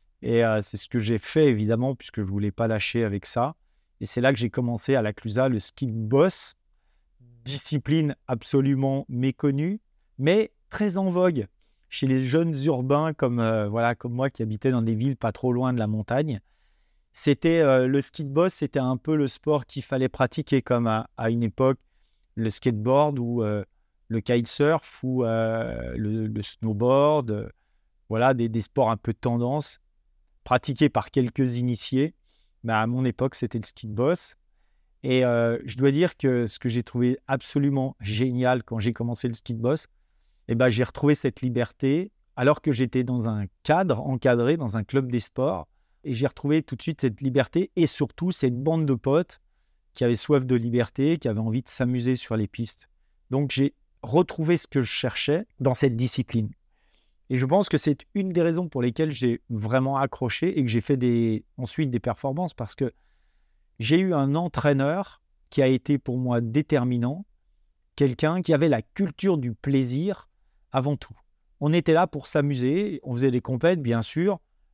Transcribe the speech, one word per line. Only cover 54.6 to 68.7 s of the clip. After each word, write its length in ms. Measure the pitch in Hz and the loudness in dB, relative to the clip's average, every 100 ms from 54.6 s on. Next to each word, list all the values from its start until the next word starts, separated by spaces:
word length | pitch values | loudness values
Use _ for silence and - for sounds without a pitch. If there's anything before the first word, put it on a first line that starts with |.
| - | 0
que 160 | 139 | -2
je 80 | 117 | -2
cherchais 560 | - 123 - - 151 226 _ | -2 -4 -4 -2 -2 -2 _
dans 140 | 131 | -2
cette 220 | 123 139 113 | 2 0 2
discipline. 540 | 123 - - 117 107 - _ _ _ _ _ _ _ | -2 -2 -2 -2 -2 -8 _ _ _ _ _ _ _
Et 80 | 131 | -2
je 80 | 131 | 2
pense 240 | 185 196 | 2 2
que 80 | 151 | 0
c'est 260 | 156 139 - | 0 -2 -4
une 220 | 208 190 | -4 -2
des 80 | 175 | 0
raisons 260 | 170 165 175 | 2 0 -2
pour 140 | 131 | -2
lesquelles 280 | 123 113 156 | -2 0 -2
j'ai 300 | 127 123 117 - | 0 0 -2 -4
vraiment 480 | 107 107 131 131 135 | -4 0 0 0 0
accroché 640 | 135 - 123 - 170 180 | -2 -2 -4 0 -2 0
et 40 | |
que 60 | 123 | 0
j'ai 140 | 113 | 0
fait 160 | - 135 | 0 0
des, 480 | 123 117 113 110 - - | 2 2 2 0 -6 -10
ensuite 340 | 123 - 147 | -8 -4 -2
des 80 | 120 | -2
performances, 540 | 123 - 139 143 180 | -4 -4 -4 -4 -6
parce 220 | - 110 | -8 -12
que 180 | - 127 - _ _ _ _ _ _ _ - | -4 -4 -6 _ _ _ _ _ _ _ -8
j'ai 200 | 113 165 | 2 2
eu 140 | 190 | 4
un 220 | 156 135 | 2 2
entraîneur 880 | 151 175 - 147 139 139 180 - - _ _ _ | 0 -2 0 2 2 2 -2 -6 -14 _ _ _
qui 140 | - | 2
a 40 | 131 | 4
été 300 | 131 - 143 | 2 2 -2
pour 220 | - 123 | 0 -4
moi 240 | 127 120 | 0 0
déterminant, 800 | 117 131 156 147 123 123 120 165 208 _ _ _ _ _ _ - | 0 0 2 0 2 0 -2 -4 -12 _ _ _ _ _ _ 0
quelqu'un 460 | 139 120 156 180 | 0 2 0 0
qui 100 | 165 | 2
avait 160 | 147 | 4
la 140 | 160 | 4